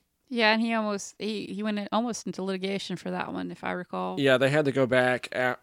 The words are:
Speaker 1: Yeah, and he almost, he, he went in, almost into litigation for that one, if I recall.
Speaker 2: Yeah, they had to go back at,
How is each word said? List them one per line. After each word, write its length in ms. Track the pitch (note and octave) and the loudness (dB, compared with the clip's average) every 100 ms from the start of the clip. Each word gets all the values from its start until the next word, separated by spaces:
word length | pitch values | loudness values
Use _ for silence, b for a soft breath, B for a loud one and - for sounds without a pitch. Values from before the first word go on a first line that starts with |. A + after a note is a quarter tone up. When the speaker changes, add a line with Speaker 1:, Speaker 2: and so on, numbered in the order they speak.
| _ _ - | _ _ -8
Speaker 1:
Yeah, 260 | A#3 G#3+ | 2 4
and 80 | A3+ | 4
he 120 | A#3 | 2
almost, 420 | A3+ G#3+ G3+ - - | 0 -2 -4 -8 -8
he, 260 | G3+ G#3 - | -6 -6 -6
he 160 | F#3+ | -4
went 160 | G#3+ G#3 | -2 -2
in, 100 | G3+ | -2
almost 340 | G#3 A#3+ G#3+ - | -2 0 -4 -6
into 160 | F3 | -6
litigation 540 | F#3+ F#3+ F#3+ G3 - F3+ | -4 -2 -2 -4 -6 -6
for 160 | F#3 | -6
that 200 | F3+ - | -4 -4
one, 200 | E3+ F3+ | -6 -8
if 120 | F3 | -6
I 80 | F#3 | -6
recall. 480 | F3+ F3+ F#3 F#3 F#3 | -6 -6 -6 -4 2
Speaker 2:
Yeah, 200 | C#3 B2+ | 4 6
they 100 | C3+ | 6
had 160 | D3 C#3+ | 4 2
to 60 | |
go 160 | C3 B2+ | 4 4
back 420 | B2+ B2+ B2 - | 4 4 2 -2
at, 280 | - B2+ B2 | -2 -2 -2